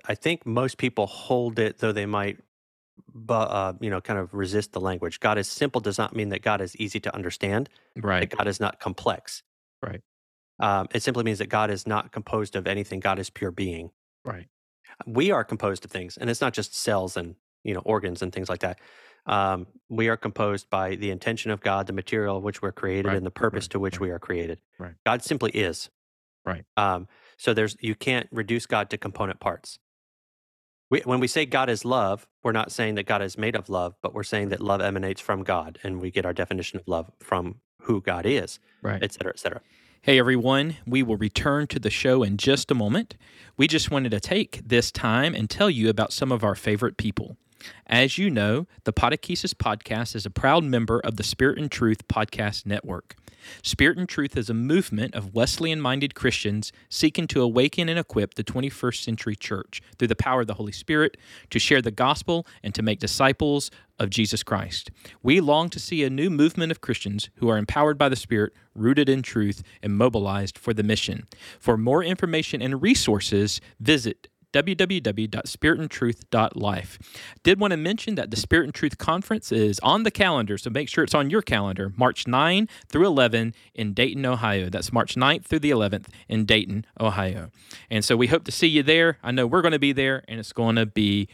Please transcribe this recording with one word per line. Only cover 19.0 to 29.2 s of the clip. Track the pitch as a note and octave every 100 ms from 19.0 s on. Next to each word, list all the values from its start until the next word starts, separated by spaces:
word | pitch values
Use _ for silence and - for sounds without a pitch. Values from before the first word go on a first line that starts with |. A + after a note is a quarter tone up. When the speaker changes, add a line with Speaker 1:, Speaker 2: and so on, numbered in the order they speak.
| - _ -
Speaker 1:
Um, | G2+ G2 F#2 F2+ _ _
we | A2+ A2+
are | A2+
composed | A2 - G#2 G2 -
by | F#2+ F#2+ F#2+
the | G2+
intention | F2+ A#2 A2 A2
of | G#2
God, | G2+ G2 G2
the |
material | G2 - A2 G2+ G2
of |
which | G#2 -
we're | G2
created, | - G2 G2 G2
Speaker 2:
Right. | F#2+
Speaker 1:
and | F#2
the |
purpose | - A2+ G2 -
Speaker 2:
Right. |
Speaker 1:
to | G2
which | G2 F#2
Speaker 2:
Right. |
Speaker 1:
we | F#2+
are | E2+
created. | - F2 E2+ E2 _ -
Speaker 2:
Right. | F2+ E2 A2
Speaker 1:
God | A#2+
simply | - D3 A2+
is. | G#2+ F#2 D#2 - _ _ _ _ _ -
Speaker 2:
Right. | F2 - A2
Speaker 1:
Um, | G2+ F2+ F#2 _ _ _
so | -
there's, | A2 G#2+ -
you | A2 G#2
can't | C3 B2+ -
reduce | A2+ A2 A#2 -
God | A2 G2+
to | A2
component | G#2 -